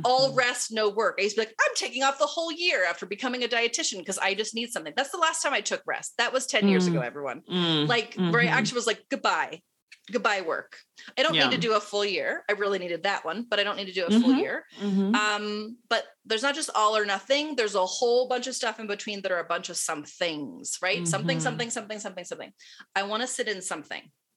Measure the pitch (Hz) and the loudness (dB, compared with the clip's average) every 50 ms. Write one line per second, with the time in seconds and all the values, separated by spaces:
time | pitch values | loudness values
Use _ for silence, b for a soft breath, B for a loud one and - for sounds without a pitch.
0 | 160 240 254 262 269 269 262 247 247 240 247 - - - 220 220 214 208 196 208 | 2 4 4 6 4 4 4 2 2 2 0 -2 -4 -2 0 2 2 2 2 2
1 | 220 185 165 - 196 208 202 220 220 214 - - 539 605 480 - 392 254 233 247 | 0 0 2 0 0 0 0 0 -2 -2 0 0 0 0 0 -2 -4 -4 -2 0
2 | 269 269 277 285 302 294 - 339 330 330 320 330 349 359 320 226 185 175 175 - | 2 0 2 2 0 0 0 -2 -4 -4 -4 -2 0 0 2 2 2 0 0 -4
3 | - 180 202 202 - 254 247 254 247 233 240 233 233 233 233 - 320 - 254 190 | -6 -8 -8 -4 -4 -4 -2 -2 -2 0 0 2 2 0 0 -2 -2 -4 -4 -6
4 | 160 185 190 - - 196 196 196 220 214 - 226 240 233 - 185 160 156 156 226 | -6 -6 -4 -2 0 0 0 0 -2 -4 -4 -6 -6 -6 -6 -8 -8 -4 -2 -2
5 | 277 - - 359 330 320 330 - - 302 269 220 208 - 202 - - - 143 - | -2 -2 0 0 0 0 0 0 -2 0 0 0 0 -2 -4 -4 -4 -6 -6 -6
6 | - - - - 233 240 226 262 254 - - 226 202 202 190 185 180 180 170 139 | -6 -8 -4 -2 -2 0 0 -2 -2 0 2 4 4 6 6 4 4 2 2 0
7 | 123 120 117 143 143 135 120 135 - - 170 185 175 165 160 151 147 156 240 240 | -2 -2 -6 -6 -6 -6 -8 -8 -8 -4 -2 0 0 2 2 2 2 2 2 2
8 | 220 233 - - 185 170 170 233 233 - - 254 214 - 247 240 226 226 214 - | 0 -2 -2 0 0 2 4 4 4 4 4 2 2 2 0 0 0 0 -2 -2
9 | - _ 277 214 - 220 185 160 147 - 156 165 - _ _ _ _ _ - - | -4 _ -6 -2 0 0 2 2 0 -4 -6 -12 -18 _ _ _ _ _ -20 -20
10 | _ - 196 240 202 226 208 196 185 160 139 - - - - - - _ _ B | _ -6 -4 0 2 2 2 2 0 -2 -2 -4 -4 -8 -16 -20 -20 _ _ B
11 | B B B - 269 311 - - 277 262 247 247 170 233 220 208 214 - - 202 | B B B 0 2 4 4 4 4 4 2 2 2 2 2 2 0 0 -2 -2
12 | 208 202 190 156 135 135 240 339 - - 208 196 208 202 196 190 180 175 170 165 | 0 0 -2 -2 -2 -2 -4 -4 -2 -2 -2 0 0 0 0 -2 -2 -4 -4 -2
13 | 160 202 196 - - 160 165 208 240 240 214 202 202 202 202 - 202 185 180 185 | 0 -2 -2 -2 -2 -4 -6 -6 -4 -2 0 0 0 0 -2 -4 -6 -4 -2 -2
14 | 180 170 202 226 240 247 269 277 381 - - 302 330 - - - 202 202 190 196 | 2 4 6 6 8 6 6 4 4 0 -2 -6 -8 -12 -10 -6 -2 0 2 2
15 | 196 196 208 208 214 214 208 208 208 208 208 208 214 220 233 - _ _ 233 214 | 4 4 4 2 2 2 0 0 -2 -4 -4 -6 -6 -8 -12 -16 _ _ 0 0
16 | - - - _ _ 196 220 220 226 277 277 320 302 - - 214 214 214 220 214 | 0 -4 -12 _ _ -4 -2 0 2 0 0 0 -4 -2 2 4 4 4 4 4
17 | 208 202 196 196 - - 269 285 302 311 302 247 226 208 196 202 185 - - - | 2 2 0 -2 2 2 2 2 2 0 0 0 0 2 2 2 2 2 0 0
18 | 254 240 233 247 254 254 254 247 240 262 247 - - 233 214 - 220 208 202 208 | 2 4 4 4 4 2 0 -2 -2 -4 -6 -4 -4 -4 -4 -4 -6 -6 -6 -6
19 | - 226 208 202 190 190 185 175 165 - 170 170 180 - 175 - - - 160 151 | -6 -8 -8 -6 -4 -2 -2 -2 -2 -2 -4 -4 -4 -6 -6 -4 -4 -4 -4 -6
20 | 147 - - - 180 170 160 147 143 117 87 - - - - - - 185 196 175 | -8 -12 -6 -4 -4 -4 -2 -4 -8 -10 -12 -12 -10 -10 -8 -4 -2 0 0 0
21 | 175 165 160 190 151 170 - - - 254 240 247 240 233 - 240 208 202 214 208 | 0 -2 -2 0 0 0 0 0 -2 -2 -2 -2 -4 -4 -4 -8 -8 -8 -10 -10
22 | 208 202 185 185 175 - 170 156 - - - B B B B B B B _ 196 | -10 -10 -10 -10 -10 -10 -10 -10 -10 -14 -16 B B B B B B B _ -2
23 | 202 202 208 220 247 254 - - 240 208 208 185 180 - 180 160 143 - - 76 | -2 0 -2 -2 -2 -2 -4 -4 -4 -4 -4 -4 -6 -6 -8 -8 -8 -10 -12 -12
24 | - - _ _ _ _ _ | -12 -16 _ _ _ _ _